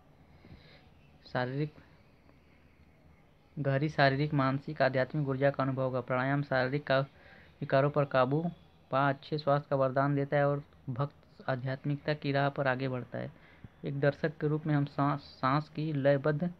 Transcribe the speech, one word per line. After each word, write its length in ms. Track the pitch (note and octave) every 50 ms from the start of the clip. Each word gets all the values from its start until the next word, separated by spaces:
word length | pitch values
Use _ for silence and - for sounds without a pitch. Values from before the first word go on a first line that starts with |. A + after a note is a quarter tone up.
| - - - - - - - - - - - - - - - - - - - - - - - - - -
शारीरिक, 420 | - B2+ B2 B2 C3 C#3+ D3+ D3+ - - - - - - - - - - - - - - _ - - - - - _ _ - - - - - - - - - _ _ _ _ _ - D#3+
गहरी 300 | C#3 C#3 C3+ C3+ D3 D#3
शारीरिक, 460 | D3+ - C#3+ C3+ C3+ C3+ D3+ D3+ D3+
मानसिक, 480 | C#3+ C3 C3 C3 C#3 - - D3+ -
आध्यात्मिक 460 | C3+ C3 C3 C3 B2+ B2+ - D3+ D3 C3+
ऊर्जा 220 | C3+ C3 C#3 C#3
का 120 | C#3 -
अनुभव 200 | C3+ C3+ C3 C3
होगा। 180 | C3 C3 B2+ B2+
प्राणायाम 420 | A#2+ - C3 B2+ B2+ C3+ C#3 C#3+
शारीरिक 440 | C#3+ - C3+ C3 B2+ B2+ C3+ D3 D3
का 140 | - C3+ C3+ C#3 - - - - - - - - - - -
विकारों 300 | D3 C#3+ - C3+ C3+ D3
पर 140 | C#3+ D3+ C#3
काबू 460 | C#3 - C3 B2+ B2+ C#3 D#3 E3 F3 - - - - - - - -
पा 180 | - C3+ C#3 C#3+
अच्छे 300 | C3+ C#3 - - D#3+ D3+
स्वास्थ्य 300 | D3+ C#3 C#3 C#3+ D3 -
का 60 | C#3+
वरदान 380 | C3+ C3+ C3 B2+ C#3 C3+ C#3+ C#3+
देता 220 | C#3 C#3 C#3 D3+
है 120 | C#3+ C#3+ C#3+
और 140 | C#3+ C#3 C#3+ - - - - -
भक्त 600 | B2+ A#2 C#3+ D3 - - - - - - - -
आध्यात्मिकता 640 | C3 B2 B2 C3+ C3 C#3 - C#3+ D3 C#3+ - - D3+
की 180 | D3+ - C#3+
राह 160 | C#3 C#3 C#3 C#3+
पर 180 | C#3 - C#3
आगे 220 | C3+ B2+ B2+ C3+ C3
बढ़ता 300 | B2+ B2 A#2 - - A#2+
है। 140 | B2 C#3+ - - - - - - - - - - -
एक 160 | D#3 C#3+ C#3
दर्शक 380 | C#3+ C#3+ C#3 - - D#3+ D#3 -
के 100 | D#3 D3+
रूप 180 | D3+ D3+ D3+
में 80 | D#3 D3+
हम 100 | C#3+ C#3+
सांस, 360 | C#3+ - - C#3 C#3+ D3 C#3+
सांस 480 | - - - - - C3 C3+ D3+ D3+ -
की 240 | - - D3+ D#3+
लयबद्ध 580 | D#3 C#3 C3 C#3 C#3+ C#3 C#3 D#3 D#3 D3 F3+ F3 -